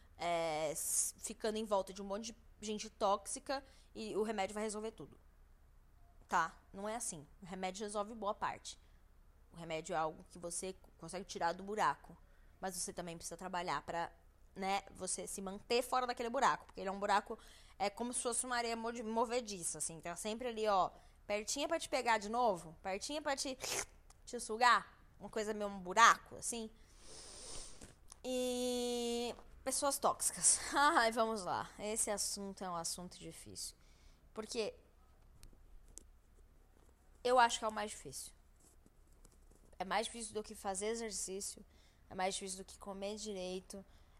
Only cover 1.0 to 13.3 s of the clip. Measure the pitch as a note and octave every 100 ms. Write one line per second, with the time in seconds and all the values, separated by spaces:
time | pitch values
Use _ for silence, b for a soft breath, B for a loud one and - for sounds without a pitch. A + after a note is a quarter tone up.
1 | - - - G#3+ A3 G#3+ A3 G3+ F#3+ F#3+
2 | G3+ G3+ A3+ A3 - - G#3+ G#3+ A3 -
3 | G#3 G3+ - C4+ - C#4 C#4 B B -
4 | A3 D#3+ A3 G#3+ F#3+ G#3 A3 G#3 A3 -
5 | C#3 - - - - - - - - -
6 | - - - F#3 E3 - - F#3+ G#3 A3+
7 | - E3 C#3+ - E3+ F#3+ F#3 F#3 G#3 G#3
8 | G3+ A#3 G3+ G#3+ D3+ A2+ - - b b
9 | b - - - - E3+ E3+ D#3+ E3 E3
10 | D#3 F3+ F3+ F3 E3+ - F#3+ F#3+ - -
11 | E3 F#3 G3 G3 E3+ F3+ G3 G#3+ D#3+ C#3
12 | - E3+ b b b - F#3+ F#3 - F#3
13 | F3 E3 -